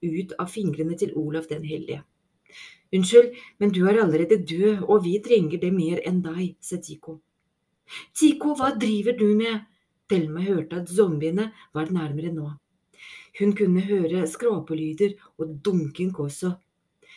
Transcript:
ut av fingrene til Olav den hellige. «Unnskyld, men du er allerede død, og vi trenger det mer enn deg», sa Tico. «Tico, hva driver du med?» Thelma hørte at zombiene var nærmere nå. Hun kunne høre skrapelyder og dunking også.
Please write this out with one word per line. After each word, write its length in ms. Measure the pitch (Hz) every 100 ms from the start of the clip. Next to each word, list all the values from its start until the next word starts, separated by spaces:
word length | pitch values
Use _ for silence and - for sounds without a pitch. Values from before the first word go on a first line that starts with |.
ut 300 | 170 165 185 -
av 140 | 180
fingrene 400 | 220 180 147 160 170
til 140 | 202 156
Olav 300 | 151 160 160
den 160 | 156
hellige. 380 | 156 151 - 143 - _ _ _ _ - - _ -
«Unnskyld, 380 | 190 185 233 240 - - -
men 160 | 202
du 140 | 185 190
er 140 | 220
allerede 340 | 185 156 165 214
død, 400 | 147 165 214 202
og 220 | 180 208 175
vi 80 | 202
trenger 320 | 220 226 156 175
det 100 | 180
mer 320 | 190 170 175
enn 160 | - 180
deg», 320 | 165 175 180 -
sa 160 | - 175
Tico. 400 | 156 143 - 160 _ _ _ _ _ _ _ - -
«Tico, 400 | - 302 - 302 277
hva 140 | 262 220
driver 400 | 214 208 220 240
du 140 | 208 214
med?» 240 | 226 220 - _ _ _
Thelma 400 | - 185 156 165
hørte 380 | 190 180 156 175
at 100 | 175
zombiene 560 | 185 190 147 160 185 220 - _
var 160 | 151 156
nærmere 480 | 180 151 147 165 160
nå. 160 | 147 143 _ _ _ _ - - - -
Hun 160 | 202 202
kunne 320 | 190 180 196
høre 400 | 202 160 185 160
skrapelyder 880 | - 240 175 - 160 156 156 202 196 - -
og 180 | 160 147
dunking 480 | 208 180 143 - 185
også. 460 | 185 143 - 180 180 _ _ _ _ _